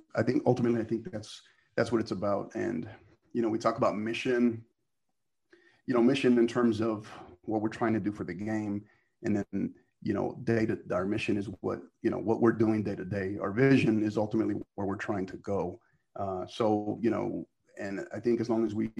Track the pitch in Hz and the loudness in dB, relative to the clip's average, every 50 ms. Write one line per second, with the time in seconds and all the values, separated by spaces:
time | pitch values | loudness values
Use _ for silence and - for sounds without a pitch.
0 | - _ - 113 - 123 127 147 - - 123 123 120 117 117 113 107 - 113 113 | -12 _ -2 0 0 2 2 4 4 4 4 4 2 2 2 0 0 -2 -4 -4
1 | 113 - - 107 110 - - - - _ _ _ _ _ _ - 117 107 117 110 | -4 -8 -10 -12 -12 -12 -18 -20 -20 _ _ _ _ _ _ 0 0 2 2 0
2 | 113 - 107 92 104 101 101 101 104 - - 104 101 98 98 98 - 107 - - | 0 -2 -4 -2 0 0 0 0 -2 -4 -6 -4 -4 -2 -2 -4 -6 -8 -14 -18
3 | - - - _ _ _ - 120 113 110 110 110 - 117 117 123 117 95 87 104 | -20 -20 -20 _ _ _ -2 0 0 0 0 0 0 0 2 2 2 2 2 0
4 | 107 113 117 - - 131 123 120 120 120 113 113 - _ _ _ _ _ _ _ | -4 -4 -4 -4 -2 0 2 4 4 4 2 -2 -8 _ _ _ _ _ _ _
5 | _ _ _ _ _ _ _ _ _ _ - _ _ _ _ _ _ - 123 120 | _ _ _ _ _ _ _ _ _ _ -20 _ _ _ _ _ _ 0 2 4
6 | 117 127 143 - - 123 120 120 117 113 - 123 117 120 107 104 113 113 107 104 | 6 6 4 4 4 6 6 6 4 4 4 2 2 2 2 2 0 -2 -2 -4
7 | - - - - - - - _ _ 113 110 107 104 110 - - 120 110 110 107 | -6 -12 -16 -18 -18 -20 -20 _ _ -4 -2 -2 -2 -2 -2 -2 0 2 2 0
8 | 92 101 104 - 98 90 82 90 104 110 110 107 107 104 101 104 104 - _ _ | 0 -2 -4 -4 -8 -8 -8 -6 -6 -4 -4 -4 -4 -4 -4 -6 -6 -10 _ _
9 | _ _ _ _ - 104 104 101 98 - 98 98 92 90 - - _ _ _ _ | _ _ _ _ -4 -2 -2 -2 -2 -4 -4 -4 -4 -4 -6 -12 _ _ _ _
10 | - 110 101 98 95 - - - 123 117 117 113 113 113 101 - - - 87 90 | -6 -4 -2 -2 -2 -4 -6 -4 -2 0 2 2 2 0 -2 -4 -4 -4 -2 -2
11 | 92 98 107 110 - - 101 101 98 98 90 - - 101 95 - - - _ _ | 0 0 -2 -2 -2 -2 -2 -2 -4 -6 -10 -8 -6 -6 -6 -6 -8 -16 _ _
12 | - 107 98 92 90 104 113 - 117 113 113 110 113 107 110 110 98 104 98 92 | -2 -2 -2 0 0 0 2 6 6 4 6 4 2 2 2 2 0 -2 -4 -6
13 | 92 92 101 101 95 95 101 - 95 101 98 117 135 135 135 120 - 113 110 107 | -6 -4 -4 -4 -2 -4 -4 -4 -4 -2 2 4 6 6 6 6 6 4 2 2
14 | 104 107 107 113 107 - - 110 104 101 101 101 - - _ 101 101 95 98 101 | 2 0 0 0 -2 0 0 0 0 0 -2 -4 -6 -10 _ -6 -4 -4 -4 -4
15 | - - 107 95 95 90 90 - - 101 101 92 85 90 87 - _ _ _ _ | -4 -4 -4 -4 -4 -6 -8 -10 -6 -4 -2 -2 -2 -4 -6 -10 _ _ _ _
16 | _ _ _ 101 101 95 92 90 90 - - - 117 107 107 104 104 104 107 104 | _ _ _ -6 -6 -4 -4 -6 -8 -8 -4 0 2 2 2 2 0 -2 -4 0
17 | 110 113 101 98 101 - 87 87 - - _ _ _ _ _ - 104 98 98 95 | 0 0 0 0 -2 -4 -4 -6 -8 -12 _ _ _ _ _ -10 -8 -6 -6 -8
18 | - - - 110 107 120 117 117 113 120 117 113 117 110 104 110 113 113 - | -8 -8 -10 -4 0 0 0 2 2 0 2 2 2 0 0 -2 -4 -4 -4